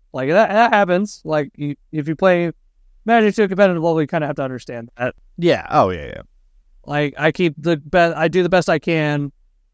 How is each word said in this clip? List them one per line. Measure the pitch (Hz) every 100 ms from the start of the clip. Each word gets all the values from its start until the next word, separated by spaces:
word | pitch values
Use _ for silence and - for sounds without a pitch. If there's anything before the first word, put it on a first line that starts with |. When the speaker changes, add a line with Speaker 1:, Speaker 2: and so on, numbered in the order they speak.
| _
Speaker 1:
Like, | 131 135
that, | 180 214
that | 208 233
happens. | 208 190 180 208 - 160
Like, | 156 139 -
you, | 147 143 _
if | 156 147
you | 156
play | 190 175 170 - _ _ _ _ 220
Magic | 233 214 202
to |
a | 202
competitive | 185 196 170
level, | 165 160
you | 147
kinda | 170 147
have | 147
to |
understand | 135 127 - 120 117 -
that. | 123 - _ -
Speaker 2:
Yeah, | 170 117 -
oh, | 151 101
yeah, | 87 69
yeah. | - - _ _ _ _ _ -
Speaker 1:
Like, | 147 147 135
I | 156
keep | 151 175 151
the | 156 160
be-, | 147 180
I | 170 151 170
do | 180
the | 175
best | 180 170
I | 160
can, | - 165 151 147 143 - _ _ _